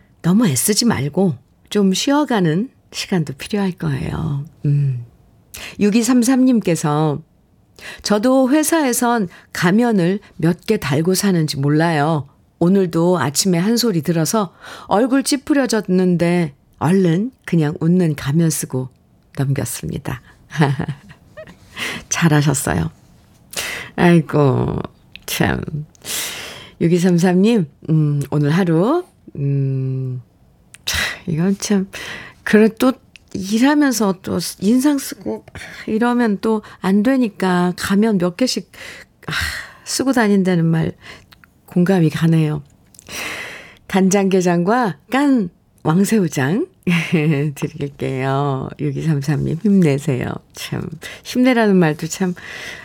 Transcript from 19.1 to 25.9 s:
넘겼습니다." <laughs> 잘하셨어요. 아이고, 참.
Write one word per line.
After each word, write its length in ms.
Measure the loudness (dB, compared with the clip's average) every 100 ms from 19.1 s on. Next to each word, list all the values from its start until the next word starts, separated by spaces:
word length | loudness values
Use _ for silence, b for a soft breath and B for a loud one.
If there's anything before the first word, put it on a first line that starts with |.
| _ _ -4
넘겼습니다." 840 | -2 -2 -4 -8 -8 -8 -8 -12 b b _
<laughs> 540 | -2 0 0 -6 -10 -16 -20 -20 -20 -20 -20 B B B B -8
잘하셨어요. 840 | 0 2 4 2 0 -2 -2 -4 -8 _ _ _ _ _ B B B B 0
아이고, 840 | 4 4 2 2 2 2 -2 -4 -8 -14 _ -20 -10
참. 340 | -2 -2 -2 -6 -10 -12